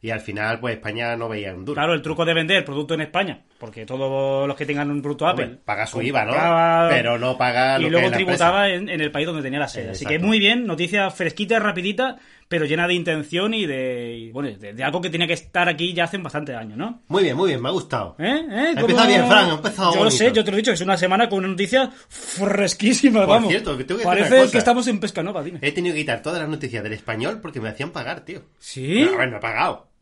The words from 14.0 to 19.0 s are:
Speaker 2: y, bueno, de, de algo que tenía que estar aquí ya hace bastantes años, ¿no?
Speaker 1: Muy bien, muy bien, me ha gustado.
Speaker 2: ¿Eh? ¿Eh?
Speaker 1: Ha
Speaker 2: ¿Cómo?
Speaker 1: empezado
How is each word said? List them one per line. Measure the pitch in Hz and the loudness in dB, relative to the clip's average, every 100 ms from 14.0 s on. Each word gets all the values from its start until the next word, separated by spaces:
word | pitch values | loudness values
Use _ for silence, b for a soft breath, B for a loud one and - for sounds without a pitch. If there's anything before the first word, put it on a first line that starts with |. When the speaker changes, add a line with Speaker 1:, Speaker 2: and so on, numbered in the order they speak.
| 120 117 | -8 -10
Speaker 2:
y, | 113 | -12
bueno, | 120 139 101 | -8 -8 -8
de, | 101 | -14
de | 110 | -6
algo | 135 160 | -4 -4
que | 175 | -4
tenía | 165 165 | -2 -2
que | |
estar | 165 - 180 175 | -2 -4 0 0
aquí | 151 175 | 0 -4
ya | 175 | -2
hace | 170 196 | -2 -4
bastantes | 160 147 143 120 | -8 -8 -8 -10
años, | 110 107 | -10 -8
¿no? | 208 240 _ | -8 -10 _
Speaker 1:
Muy | 180 | 0
bien, | 180 127 | 2 2
muy | 190 | 0
bien, | 131 | 0
me | 123 | -2
ha | |
gustado. | 180 - 123 95 - | -4 -4 -6 -6 -4
Speaker 2:
¿Eh? | 175 | -2
¿Eh? | 294 320 214 302 | -2 -2 -2 0
Speaker 1:
Ha | 320 | 2
Speaker 2:
¿Cómo? | |
Speaker 1:
empezado | 233 240 | 2 4